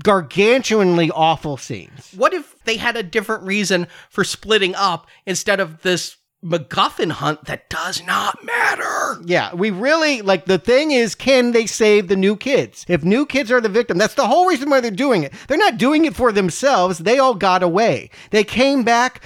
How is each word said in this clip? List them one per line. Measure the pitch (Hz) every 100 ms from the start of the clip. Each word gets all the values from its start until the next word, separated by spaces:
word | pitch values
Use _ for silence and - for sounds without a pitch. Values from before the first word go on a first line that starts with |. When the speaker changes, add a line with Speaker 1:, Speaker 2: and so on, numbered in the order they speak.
Speaker 1:
gargantuanly | 190 196 143 170 208 262 - 220 185 170 165
awful | 156 160 160 156 135
scenes. | - 104 78 - - 185
Speaker 2:
What | 285
if | 349 285 _
they | - 226
had | 240 233
a |
different | 185 220 202 220
reason | 190 208 185 185 170 - -
for | -
splitting | 190 - 196 214 185
up | 185 196 165 - _ -
instead | 180 - 196
of | 175 160
this | 185 175 - - _ _
MacGuffin | 170 170 - - 247 - 190
hunt | - 151 156
that | - 147 _
does | - 175 - 170
not | - - -
matter? | - 480 - - - - - - 170
Speaker 1:
Yeah, | 170 107
we | 175 214
really, | 180 254 320 302 262
like, | 196 196 -
the | 185
thing | - 247 311
is, | 269 226
can | - 254 262 240
they | 233 226
save | - 214 208 185
the | 196
new | 190
kids? | 208 262 254 117 - -
If | 175
new | 165 226 294
kids | 262 226
are | 247
the | 220
victim, | 196 240 180
that's | 214
the | - 226
whole | 311 359
reason | 294 285
why | 269
they're | 233
doing | 185 277 208
it. | 143 - -
They're | 302
not | 403 233
doing | 240 302 320
it | 190
for | 240
themselves. | 202 185 - 269 240 180 170
They | 170 262
all | 262
got | 208 196 180
away. | 180 175 226 127 - - -
They | 214
came | 214 214 269 277
back | 226 233 254 -